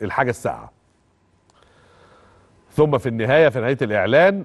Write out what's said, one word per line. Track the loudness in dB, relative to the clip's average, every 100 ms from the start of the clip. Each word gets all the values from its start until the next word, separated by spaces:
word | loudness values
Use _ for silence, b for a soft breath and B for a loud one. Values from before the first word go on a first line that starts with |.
الحاجة | -8 -4 -4
الساقعة. | -4 -8 -10 -14 _ _ _ _ _ _ _ _ b b b b b b b b b b b _
ثم | 0 0 2
في | -2
النهاية، | -4 0 4 4
في | 2
نهاية | -4 -4
الإعلان، | -2 -2 2 4 4 0